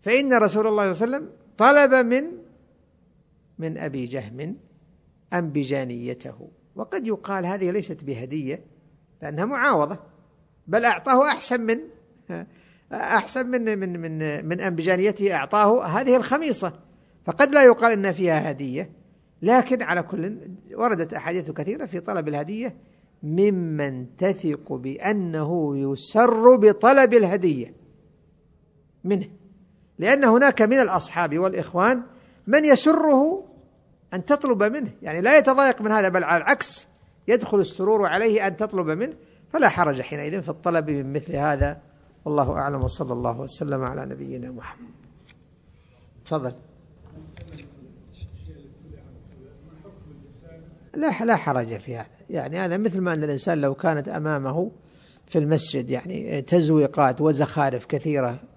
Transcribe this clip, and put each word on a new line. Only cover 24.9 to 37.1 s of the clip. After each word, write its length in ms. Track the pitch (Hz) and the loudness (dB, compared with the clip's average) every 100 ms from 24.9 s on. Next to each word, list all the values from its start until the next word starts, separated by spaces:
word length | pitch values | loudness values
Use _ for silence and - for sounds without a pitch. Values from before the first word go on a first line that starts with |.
| 139 190 208 175 156 151 175 151 139 | -6 -4 -2 -2 -4 -2 -2 -2 -2
يسر 800 | 139 139 - 220 247 226 233 254 | -4 -4 -2 4 4 8 8 10
بطلب 580 | 208 208 226 269 262 | 8 8 6 8 8
الهدية 600 | 233 190 190 180 139 113 - _ _ _ _ _ _ _ _ _ _ _ _ | 6 4 2 0 -2 -6 -14 _ _ _ _ _ _ _ _ _ _ _ _
منه. 240 | 175 196 156 - - _ _ _ _ - | -4 -2 -4 -14 -20 _ _ _ _ -4
لأن 260 | 190 277 | 2 4
هناك 380 | 262 226 277 269 | 6 6 6 4
من 180 | 214 269 | 4 4
الأصحاب 580 | 220 185 - 170 170 151 | 2 0 -2 -2 -2 0
والإخوان 640 | 190 185 151 175 202 254 240 - _ _ - | -2 -2 -4 0 2 2 -4 -20 _ _ 2
من 180 | 277 | 2
يسره 800 | 302 277 311 330 311 269 302 381 - - _ _ _ _ _ | 6 6 6 4 4 4 4 0 -8 -20 _ _ _ _ _
أن 100 | 185 | -10
تطلب 380 | 180 285 285 214 | 0 0 2 2
منه، 280 | 208 277 254 - | 2 0 -8 -10
يعني 180 | - 160 | -8 -2
لا 180 | 202 302 | 6 6
يتضايق 440 | 277 262 269 - | 6 4 4 2
من 100 | 214 | 0
هذا، 160 | 214 190 | 2 2
بل 160 | 185 | 0
على 120 | 151 170 | 2 0
العكس 520 | 147 277 - - - _ _ | 2 0 0 -6 -10 _ _